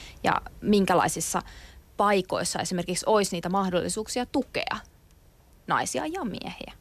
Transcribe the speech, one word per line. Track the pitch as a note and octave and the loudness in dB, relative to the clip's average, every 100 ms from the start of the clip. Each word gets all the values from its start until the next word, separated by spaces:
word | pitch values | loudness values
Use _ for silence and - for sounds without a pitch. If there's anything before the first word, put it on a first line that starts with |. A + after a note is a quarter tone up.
| - - | -16 -4
ja | E3+ - - - | 0 0 -2 -4
minkälaisissa | - G#3 F#3 F3 D#3+ E3+ - F#3 - - - - - - | 2 4 6 4 4 0 -2 -4 -6 -12 -20 -20 -10 0
paikoissa | G#3 G3+ F3+ - - - | 4 4 2 -2 -2 -2
esimerkiksi | E3+ F3+ F3 F3+ - | -2 -4 -2 -2 4
olisi | G#3+ G3 F3 | 4 4 -2
niitä | F3 | -2
mahdollisuuksia | G3 F#3+ F3+ F3+ G3 A3 B3 B3 | 0 2 0 0 -4 -4 -4 0
tukea | D4 - - - - - _ _ - - _ _ - - | 0 0 -4 -4 -6 -8 _ _ -20 -20 _ _ -16 -2
naisia | E3 F#3+ - D#4 | 0 0 -4 -6
ja | F#4 B3 | -6 -6
miehiä | - - - - - | -6 -10 -12 -14 -16